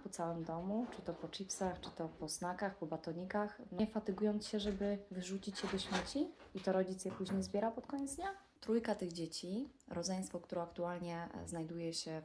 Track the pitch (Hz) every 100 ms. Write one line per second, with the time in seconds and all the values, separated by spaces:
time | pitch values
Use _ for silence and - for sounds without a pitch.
0 | 202 - 170 170 160 165 190 214 240 -
1 | - 165 160 - 190 - 185 175 - -
2 | 160 - 156 - 180 180 196 190 160 160
3 | 170 165 185 208 208 - - 180 214 214
4 | 208 190 208 208 - 214 202 196 202 202
5 | - 185 180 190 208 - - 190 - 190
6 | - 277 320 - - 190 190 185 190 190
7 | 185 - 185 190 185 202 226 233 - 277
8 | 277 - 392 392 - - - 226 226 208
9 | 175 170 165 - 180 208 294 - - 170
10 | 175 185 185 175 - 175 175 - 175 175
11 | 175 170 170 - 170 170 160 170 165 165
12 | 160 160